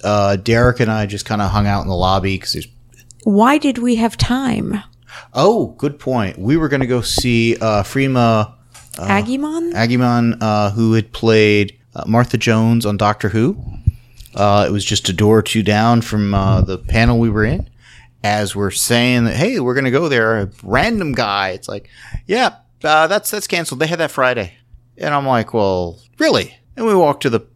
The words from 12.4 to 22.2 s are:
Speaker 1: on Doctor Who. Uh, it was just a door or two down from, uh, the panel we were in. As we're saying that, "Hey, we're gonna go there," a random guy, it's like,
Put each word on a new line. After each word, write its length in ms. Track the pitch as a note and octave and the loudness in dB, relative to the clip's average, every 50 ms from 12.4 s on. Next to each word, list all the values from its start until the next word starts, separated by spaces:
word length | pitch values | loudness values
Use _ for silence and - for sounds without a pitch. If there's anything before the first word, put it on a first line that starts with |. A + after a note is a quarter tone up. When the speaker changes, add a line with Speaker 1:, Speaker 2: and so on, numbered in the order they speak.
| A2 A#2 A2+ A2 A2 A2+ A#2 A#2 A2+ | 0 2 2 4 4 4 2 2 0
Speaker 1:
on 120 | G#2 G#2 G2 | 0 -2 0
Doctor 320 | G#2+ G2+ G#2+ - - G#2 | 0 0 0 0 -2 -2
Who. 260 | G2+ A2 A2+ D3 G#3 - - - - - - - - - - _ - - - - - | 0 0 0 0 -2 -4 -8 -12 -14 -14 -14 -16 -18 -18 -20 _ -20 -20 -20 -12 -4
Uh, 300 | - G2+ G#2 G2+ G#2 G2+ C#2+ | 0 0 2 4 2 2 2
it 40 | G2+ | 0
was 120 | G2+ F#2+ | -2 -2
just 240 | - G#2+ G2+ - - | -2 -4 -4 -2 -2
a 40 | F#2 | -2
door 260 | E2+ G#2+ G#2 A2 A2 | 2 4 4 4 4
or 40 | G#2 | 2
two 200 | - - A2 G2+ | 2 0 -2 0
down 400 | G2 G#2 G#2 A2 A#2 A#2+ A#2 A#2 | 2 2 2 2 4 2 2 0
from, 320 | - A2 G#2+ G#2 G2+ G2+ | -2 -2 -2 -2 0 0
uh, 260 | G2 F#2+ F#2+ G2 F#2+ | 0 2 2 2 2
the 160 | F#2+ F#2+ F#2+ | 2 0 -2
panel 420 | F#2 - - - A2+ A#2 A#2 A#2+ A#2 | -4 -6 -2 0 2 2 4 4 2
we 120 | A#2 A2+ | 2 2
were 140 | G#2 G#2+ G#2+ | 2 0 0
in. 240 | A2+ C#3+ - - - - _ _ - - - - _ _ _ - | 0 0 -4 -6 -8 -14 _ _ -20 -20 -20 -20 _ _ _ -4
As 320 | G#2 G#2 G#2+ G#2 F#2+ - | -2 -2 -2 -2 -4 -4
we're 140 | G2+ G2+ G2 - | -4 -4 -4 -4
saying 520 | - - - A#2+ A#2+ A#2+ B2 B2 B2 A#2 | -4 -2 0 2 2 2 2 2 2 2
that, 120 | A#2 - | 0 0
"Hey, 220 | A2+ D3+ A3+ C4+ G3+ | 0 -2 0 0 -2
we're 140 | C3 B2 B2 | -2 -2 -2
gonna 160 | C3+ C3+ C3 | 0 0 0
go 180 | A#2+ C#3 F3 D#3+ | 0 0 0 0
there," 320 | C#3 A#2+ A2+ A2 A2+ A2 | 0 2 2 2 0 0
a 80 | G2 F#2+ - - - | -2 -6 -8 -12 -6
random 500 | G#2 A#2+ B2+ E3 A3+ A#3 G#3+ F3+ D3+ C3+ | -2 0 0 0 0 -2 -2 -4 -4 -4
guy, 380 | C#3 A#2+ G#2 G2+ G2+ G2 F#2+ | -2 -2 -2 -2 -2 -2 -2
it's 180 | F#2 F#2+ - - | -4 -8 -10 -12
like, 200 | G2 G2+ - - - - - - - - | -12 -12 -12 -16 -20 -20 -16 -14 -14 -12